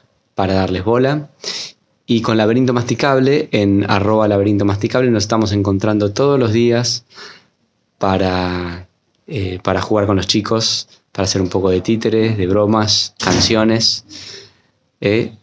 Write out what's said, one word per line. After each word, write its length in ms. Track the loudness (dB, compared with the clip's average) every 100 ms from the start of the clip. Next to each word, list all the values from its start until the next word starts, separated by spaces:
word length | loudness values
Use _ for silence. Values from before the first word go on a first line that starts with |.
| _ _ _ -4
para 180 | 0
darles 300 | 0 0 -2
bola. 480 | 0 0 2 -2 -6 _ -12 -12 -12 -18 _ _ -2
Y 160 | 0
con 160 | 2 2
Laberinto 360 | 2 2 2
Masticable, 760 | 0 -2 0 2 2 2 2 0
en 380 | 0 2 2 2
arroba 380 | 0 2 2 2
Laberinto 380 | 2 2 2 0
Masticable, 440 | 0 -2 0 2
nos 140 | 0
estamos 280 | 0 0 0
encontrando 600 | 0 0 0 0 0 0
todos 280 | 0 2 2
los 140 | 2
días 520 | 2 2 2 0 -6 -10 -20 -20 -20 _ _ _ _ _ _
para, 920 | -2 0 0 -2 -2 -4 -6 -10 -16 _ _ _ -12
eh, 320 | -8 -8 -4
para 180 | -2 -2
jugar 240 | 0 0 2
con 100 | 0
los 120 | 0
chicos, 600 | -2 0 -2 -2 -4 -10 _ _
para 120 | -4
hacer 180 | -2 -2
un 80 | -2
poco 220 | 0 0
de 100 | 0
títeres, 560 | 0 0 0 2 0 0
de 80 | 0
bromas, 680 | 2 2 2 2 0 -4 -6
canciones. 880 | 0 0 2 2 2 2 0 -2 -8 -20 -20 -20 -20 _ _ _ _ _
Eh, 320 | -2 0 -2 -8